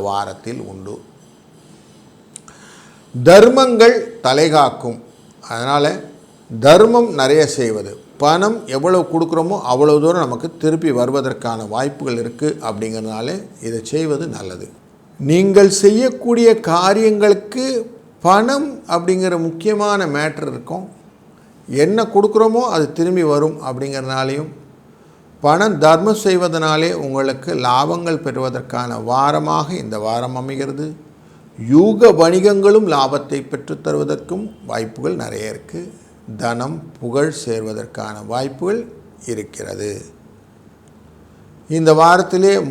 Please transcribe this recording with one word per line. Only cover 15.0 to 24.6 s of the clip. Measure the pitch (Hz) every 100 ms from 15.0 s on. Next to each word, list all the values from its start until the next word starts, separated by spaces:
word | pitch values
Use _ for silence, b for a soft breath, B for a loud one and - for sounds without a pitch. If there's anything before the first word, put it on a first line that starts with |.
| _ -
நீங்கள் | 139 170 165 190 196 196
செய்யக்கூடிய | 202 214 254 254 240 240 226 220 185
காரியங்களுக்கு | 170 185 208 220 208 208 196 - 254 269 247 226 - - _ 175
பணம் | 196 240 277 294 240 -
அப்படிங்கிற | 170 180 185 185 175 165
முக்கியமான | 165 208 208 208 202 165 143
மேட்டர் | 156 147 143
இருக்கும். | 123 - 175 190 - - _ _ b b _ - 127
என்ன | 165 220 220
கொடுக்குறோமோ | 196 208 214 220 233 247
அது | 165 147 160
திரும்பி | 170 185 151
வரும் | 147 156 151 131
அப்படிங்கிறதுனாலையும், | 127 139 135 131 131 131 143 156 -